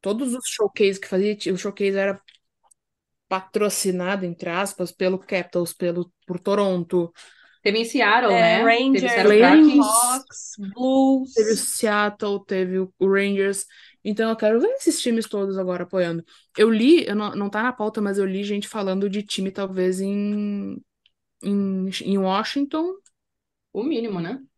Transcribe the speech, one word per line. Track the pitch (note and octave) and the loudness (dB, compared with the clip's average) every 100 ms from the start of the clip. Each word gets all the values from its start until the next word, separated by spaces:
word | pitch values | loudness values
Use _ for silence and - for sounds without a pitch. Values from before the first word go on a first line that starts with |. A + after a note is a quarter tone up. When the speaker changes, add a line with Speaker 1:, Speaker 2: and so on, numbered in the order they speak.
Speaker 1:
Todos | G3 G#3+ C4+ | -4 -4 -4
os | B3 - | -6 -8
showcase | - G#3 - G3+ G3 | -4 -4 0 -2 -2
que | - | -6
fazia, | F#3 G3+ G#3 | -2 -2 -2
ti-, | - | -4
o | F#3 | -4
showcase | G#3 G3 G3+ G3 | -6 -4 -4 -2
era | G3 G3 _ _ _ _ _ _ _ _ _ _ _ | -4 -6 _ _ _ _ _ _ _ _ _ _ _
patrocinado, | F#3+ F#3 G#3+ G#3 - G3 F3+ F3+ G3+ F3+ | -8 -4 -2 -2 -2 -4 -2 -4 -4 -6
entre | E3+ F3+ | -8 -6
aspas, | E3+ G3 - F3+ | -4 -6 -6 -10
pelo | - F#3 F#3 | -2 -2 -2
Capitals, | - F#3+ F3+ F3+ E3+ | -4 -6 -4 -4 -4
pelo, | - F3+ E3+ F3 _ _ | -4 -4 -4 -8 _ _
por | F3 | -8
Toronto. | - G3+ G3+ F#3 E3+ F3+ E3+ _ - _ _ _ | -2 0 0 -2 0 -2 -2 _ -20 _ _ _
Speaker 2:
Teve | G#3+ G#3+ | -2 0
em | |
Seattle, | A#3 C#4 G#3+ A3+ A#3+ | -2 0 4 4 4
Speaker 3:
É, | G3+ | 4
Speaker 2:
né? | - F#3 | 4 4
Teve | |
Speaker 3:
Rangers, | A3+ A#3 C4 C4+ B3 | 4 2 4 2 2
Speaker 2:
Seattle | A#3+ G#3 G#3 | 4 6 8
Speaker 1:
Flames. | |
Speaker 2:
Kraken. | B3+ D4+ D4+ C#4+ | 10 10 8 8
Speaker 3:
Blackhawks, | C#4 A3+ A#3+ C4 - - - - G3 | 4 4 2 0 -6 -20 -18 -14 -14
Blues. | G#3 B3+ C4 C4+ C4+ C4 | -4 0 4 4 2 0
Speaker 1:
Teve | A#3 G#3+ | 0 0
o | G#3+ | 0
Seattle, | - - A3+ G#3 G#3 G#3 G#3 G3+ | -2 -2 0 0 0 -2 -4 -4
teve | G3 F#3+ F#3 F#3 | -4 -4 -2 -2
o, | F#3 _ | -4 _
o | F#3+ | 2
Rangers. | G3 G3+ G3+ G3 G3 - - - _ | 2 2 0 -2 -2 -10 -16 -20 _
Então | G3+ G#3 A3+ | -8 -2 -2
eu | A3+ | 0
quero | G#3+ A3+ | 2 2
ver | F#4 | 2
esses | C5+ - - | 0 -2 0
times | B3+ A3+ A3 | 0 -2 -2
todos | G#3 G3 F#3+ | -4 -4 -4
agora | F#3 F3+ | -4 -6
apoiando. | F3+ F#3+ F3 E3+ E3 _ _ - | -4 -2 -2 -4 -10 _ _ 0
Eu | A3 | 2
li, | A3 A#3+ E4+ - | 4 6 4 4
eu | |
não, | G#3 G#3 F#3+ | -4 -4 -6
não | G3+ | -6
tá | G#3+ | -2
na | A#3+ | -4
pauta, | B3 G#3+ G#3+ | -4 -6 -4
mas | G3+ G3 | -4 -2
eu | G3 | -2
li | F#3+ | -4
gente | G3+ G3+ G3+ | -4 -6 -6
falando | A3 G3 F#3+ G3+ | -6 -4 -2 -2
de | G3+ | -4
time | G#3 - F#3+ | -6 -6 -6
talvez | F#3+ G3 F#3 F#3 F#3 | -6 -8 -2 -2 -2
em, | G3 G3+ G3+ G#3 G#3 G3+ G3 G3 _ _ _ _ _ _ | -4 -4 -4 -4 -4 -6 -8 -12 _ _ _ _ _ _
em, | G3 G3+ G3 F#3+ F#3 F#3 | -4 -2 -2 -4 -4 -6
em | - G3 | -2 -2
Washington. | F#3+ F#3+ A3 C#4+ C#4+ D#4 E4+ F#4+ _ _ _ _ _ _ _ | 0 -2 -2 -4 -4 -2 -4 -6 _ _ _ _ _ _ _
Speaker 2:
O | - | -8
mínimo, | B3+ C4 A#3 F#3 | -4 -4 -4 -6
né? | E3 C4+ - | -6 -8 -14